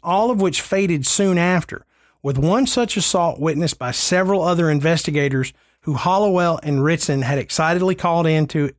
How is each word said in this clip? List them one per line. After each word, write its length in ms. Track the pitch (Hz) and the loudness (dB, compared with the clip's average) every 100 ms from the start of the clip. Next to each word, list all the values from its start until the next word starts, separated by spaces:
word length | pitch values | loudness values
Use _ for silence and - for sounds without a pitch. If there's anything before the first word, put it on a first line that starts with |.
all 280 | 170 190 233 | -2 0 2
of 100 | 220 | 2
which 220 | 190 - | 0 0
faded 440 | - 196 196 160 127 | -2 -2 0 0 0
soon 300 | - 196 175 | 0 2 2
after, 480 | 175 180 - - _ _ _ _ | 2 0 -2 -12 _ _ _ _
with 160 | 139 135 | -4 0
one 280 | 151 220 269 | 2 2 2
such 300 | - 240 208 | 0 -2 -2
assault 420 | - 185 170 - | 0 0 0 -2
witnessed 400 | 156 147 165 - | -2 0 -2 -4
by 120 | 123 | -6
several 500 | - - 180 190 196 | -4 0 0 2 0
other 280 | 165 175 160 | 2 2 2
investigators 840 | 147 151 165 - 147 143 135 131 - _ _ | 2 0 0 0 -2 0 0 -4 -8 _ _
who 120 | - | -6
Hollowell 640 | 131 180 190 208 180 175 160 | -2 0 2 2 2 0 -2
and 200 | 151 139 | -2 0
Ritson 380 | 147 165 - 139 | 0 0 0 -2
had 160 | 123 139 | 0 -2
excitedly 560 | - - 160 180 185 | -2 -2 0 2 0
called 320 | 185 180 170 165 | 0 0 0 2
in 200 | 156 151 | 2 0
to, 240 | 156 139 | -2 -4